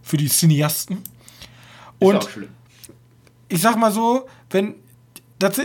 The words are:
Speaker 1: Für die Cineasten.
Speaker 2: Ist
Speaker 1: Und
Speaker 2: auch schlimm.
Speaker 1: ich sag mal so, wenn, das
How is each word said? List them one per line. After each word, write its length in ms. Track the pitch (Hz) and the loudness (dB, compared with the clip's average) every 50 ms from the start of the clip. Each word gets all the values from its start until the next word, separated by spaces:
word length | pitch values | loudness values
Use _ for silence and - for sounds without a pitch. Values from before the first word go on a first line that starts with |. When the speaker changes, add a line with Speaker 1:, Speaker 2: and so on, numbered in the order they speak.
Speaker 1:
Für 160 | - - - 147 | -6 -4 -2 -2
die 100 | 151 135 | 0 0
Cineasten. 720 | - - - 165 151 143 147 151 160 - - - 185 185 | 0 2 4 4 4 4 2 0 -2 -6 -8 -8 -10 -10
Speaker 2:
Ist 60 | - - - - - - - - - - - - - - - - - - - _ | -12 -16 -20 -20 -20 -20 -20 -20 -20 -20 -20 -20 -20 -20 -20 -20 -20 -20 -4 _
Speaker 1:
Und 180 | - 190 202 - | 2 4 4 2
Speaker 2:
auch 120 | - - | -2 -6
schlimm. 200 | - 107 98 - - - _ _ _ _ - - - _ _ _ _ _ _ _ _ _ _ - | -10 -14 -16 -16 -18 -20 _ _ _ _ -20 -20 -20 _ _ _ _ _ _ _ _ _ _ -6
Speaker 1:
ich 120 | 190 165 | -4 0
sag 140 | 165 226 233 | 0 2 2
mal 160 | 214 233 220 | 2 2 0
so, 360 | 196 214 226 233 240 262 262 - - - _ _ | 0 0 0 0 0 0 -2 -6 -16 -20 _ _
wenn, 260 | - 190 196 214 - - - _ - _ _ _ _ - - _ _ - | -2 -2 -2 -2 -6 -12 -20 _ -20 _ _ _ _ -20 -20 _ _ -2
das 200 | - 196 - - 277 | -2 -2 0 -2 -4